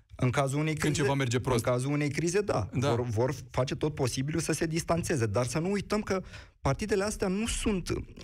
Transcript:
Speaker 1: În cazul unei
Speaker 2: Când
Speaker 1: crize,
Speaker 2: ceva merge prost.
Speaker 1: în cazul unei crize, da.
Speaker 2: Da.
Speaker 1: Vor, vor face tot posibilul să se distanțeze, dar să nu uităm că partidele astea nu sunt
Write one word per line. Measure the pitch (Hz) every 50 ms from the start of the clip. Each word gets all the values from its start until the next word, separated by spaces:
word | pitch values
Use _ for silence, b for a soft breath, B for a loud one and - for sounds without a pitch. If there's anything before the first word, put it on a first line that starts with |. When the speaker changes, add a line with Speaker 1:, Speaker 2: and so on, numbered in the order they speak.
| B B -
Speaker 1:
În | - 131 127
cazul | 110 147 139 135 135 147
unei | 151 160 160
Speaker 2:
Când | 151 - 151
Speaker 1:
crize, | 147 -
Speaker 2:
ceva | 143 135 139
merge | 139 135 123 113 123
prost. | 95 135 127 117 -
Speaker 1:
în | 131
cazul | 123 123 127 143
unei | 147 147 147 143
crize, | 143 - 156 175 165 208
da. | 202 208 - - 101 - -
Speaker 2:
Da. | 139 120 - 117
Speaker 1:
Vor, | 117 -
vor | 123 107 107 123 135 - - - -
face | - 135 127 135 -
tot | 139 - 151 151
posibilul | - 139 117 - 135 131 147 156 165
să | 151 -
se | 160 - 175
distanțeze, | 165 156 170 - - 175 165 - - 180 131 117
dar | 110 98 120 123
să | 120 - 160
nu | 165 190
uităm | 202 202 - - 208 214
că | 208 - 196 185 B B B B B B B B
partidele | - 139 135 - 214 196 214 190 196
astea | 214 214 - 214 190
nu | 185 202 226
sunt | 240 - - - 240 208 180 165 - - - - - - -